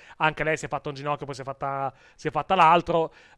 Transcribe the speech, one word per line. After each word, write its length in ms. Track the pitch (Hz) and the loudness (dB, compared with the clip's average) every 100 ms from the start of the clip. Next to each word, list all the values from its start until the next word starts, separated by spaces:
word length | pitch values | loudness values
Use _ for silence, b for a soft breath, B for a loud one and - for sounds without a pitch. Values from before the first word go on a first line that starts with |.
| B B | B B
anche 260 | 156 151 | -2 0
lei 140 | 151 156 | -2 -2
si 80 | 143 | -4
è 20 | |
fatta 220 | 143 151 | -8 -8
un 60 | 135 | -10
ginocchio, 320 | 143 147 139 | -6 -6 -8
poi 80 | 131 | -12
si 60 | |
è 20 | |
fatta, 500 | 135 135 139 139 139 - b b | -12 -8 -6 -4 -6 -8 b b
si 120 | 156 | -6
è 40 | |
fatta 240 | 151 143 190 | -4 0 6
l'altro. 580 | 160 175 165 165 160 b b | 8 6 4 -2 -2 b b